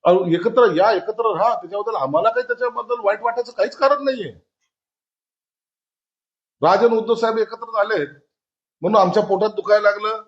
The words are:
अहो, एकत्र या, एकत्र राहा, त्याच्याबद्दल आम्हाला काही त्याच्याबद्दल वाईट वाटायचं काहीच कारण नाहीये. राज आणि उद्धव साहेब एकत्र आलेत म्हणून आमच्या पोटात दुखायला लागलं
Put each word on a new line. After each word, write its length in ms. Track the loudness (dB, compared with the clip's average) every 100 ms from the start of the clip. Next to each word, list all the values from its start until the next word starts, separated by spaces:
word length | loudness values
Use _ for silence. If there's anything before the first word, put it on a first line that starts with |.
अहो, 220 | 4 2 2
एकत्र 500 | 0 0 4 4 4
या, 160 | 2
एकत्र 440 | 2 -4 -4 -2 0
राहा, 160 | 0
त्याच्याबद्दल 420 | -2 -6 -8 -6 -4
आम्हाला 340 | -2 0 0
काही 160 | -2 -4
त्याच्याबद्दल 500 | -4 -4 -6 -8 -2
वाईट 200 | -2 -2
वाटायचं 300 | -4 -4 -8
काहीच 240 | -4 -4 0
कारण 280 | 0 0
नाहीये. 280 | -2 -6 -10 -14 _ _ _ _ _ _ _ _ _ _ _ _ _ _ _ _ _ _ _ _ _ _
राज 220 | 2 4
आणि 120 | 4 2
उद्धव 180 | 0
साहेब 240 | 0 0 -2
एकत्र 400 | -4 -6 -8 -4
आलेत 300 | -2 -2 -4 -10 _ _ _ _ _ _
म्हणून 200 | 0 2
आमच्या 220 | 4 2
पोटात 260 | 0 0 -2
दुखायला 420 | -4 0 2 2
लागलं 320 | 0 -4 -6